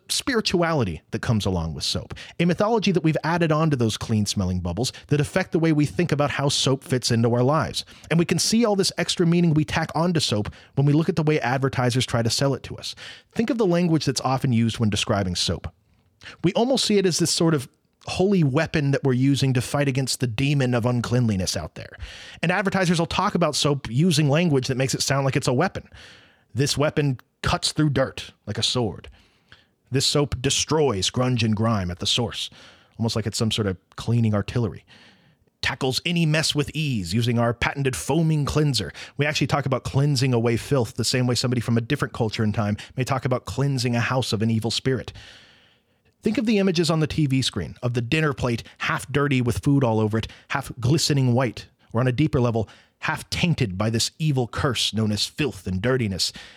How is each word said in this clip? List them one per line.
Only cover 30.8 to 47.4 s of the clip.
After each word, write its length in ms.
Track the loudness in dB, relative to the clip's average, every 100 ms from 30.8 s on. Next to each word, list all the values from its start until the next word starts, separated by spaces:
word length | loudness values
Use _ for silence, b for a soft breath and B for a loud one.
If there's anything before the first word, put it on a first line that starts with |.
| 2 2 -2
grunge 320 | 0 0 2
and 120 | 2
grime 360 | 2 2 0 -2
at 80 | -4
the 80 | -2
source," 420 | -2 -2 -6 -12 B B B B B
almost 160 | -2
like 120 | -2 -4
it's 100 | -2
some 140 | -2
sort 180 | 0 -2
of 80 | -2 _
cleaning 400 | -10 -2 2 4
artillery. 520 | 2 0 -2 -2 -6 -20 B B B B B B -8
"Tackles 400 | -6 -2 -2 -2 0
any 180 | 2
mess 300 | 2 2 0
with 160 | 0 -2
ease 380 | -2 -2 -2 -2
using 260 | 0 0 2
our 140 | 0
patented 420 | 0 -2 0 -2
foaming 520 | -2 -2 0 2 2 0
cleanser." 460 | 0 0 0 -4 -10 B B
We 100 | -2
actually 220 | 0 0
talk 180 | 0 0
about 180 | -4
cleansing 480 | -2 0 2 2 2
away 240 | 2 2 0
filth 400 | 0 0 0 -2
the 80 |
same 220 | -2 0 0
way 80 |
somebody 260 | 0 0 -2
from 160 | 0 0
a 60 |
different 320 | 0 -2 -2
culture 280 | -2 -4 0
and 120 | 0
time 240 | 0 -2 -2 B -6
may 80 |
talk 220 | -2 -2 0
about 180 | -2
cleansing 500 | -4 -2 0 0 0
a 60 | 0
house 320 | 0 -2 -2
of 80 | 0
an 100 | 0
evil 200 | 0 -2
spirit. 420 | -2 -2 -2 -4 -16 B B B B B B B B B _
Think 160 | -2 0
of 80 | 0
the 120 | 2
images 300 | 2 2 2
on 120 | 2
the 60 | 0
T 200 | 0 0
V 160 | 2